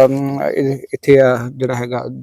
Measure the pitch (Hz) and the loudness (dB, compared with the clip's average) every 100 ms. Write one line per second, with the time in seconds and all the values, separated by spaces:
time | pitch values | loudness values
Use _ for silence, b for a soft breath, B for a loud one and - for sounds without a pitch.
0 | 135 135 139 139 143 - 139 135 - - | 6 2 -4 -4 -4 -2 -2 -4 -8 -4
1 | - 139 131 120 123 135 131 123 120 123 | 4 6 6 2 -4 -6 -6 -4 -6 -8
2 | 123 127 | -8 -12